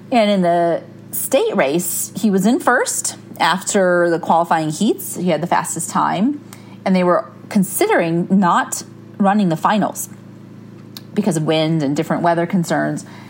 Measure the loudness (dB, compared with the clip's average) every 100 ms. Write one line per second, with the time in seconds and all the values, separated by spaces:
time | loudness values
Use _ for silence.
0 | -2 2 4 2 2 2 2 0 -6 -20
1 | -12 -10 0 0 2 0 0 0 -2 -6
2 | -8 -2 0 2 2 2 2 0 0 -4
3 | -6 -10 -12 -2 0 0 0 2 4 4
4 | 2 0 2 2 2 0 0 0 0 0
5 | -6 -4 -2 0 0 -2 -2 -6 -4 -2
6 | 0 0 0 -2 -10 -20 -20 -6 0 2
7 | 4 2 0 -12 -2 0 0 0 2 2
8 | 2 0 2 2 4 2 0 -8 -12 -18
9 | -12 0 2 2 2 2 0 0 0 -4
10 | -12 -14 -20 -20 -20 -20 -20 -20 -20 -18
11 | -6 -2 -2 0 0 2 2 0 0 -2
12 | -2 0 2 2 0 0 0 0 0 -4
13 | -8 -18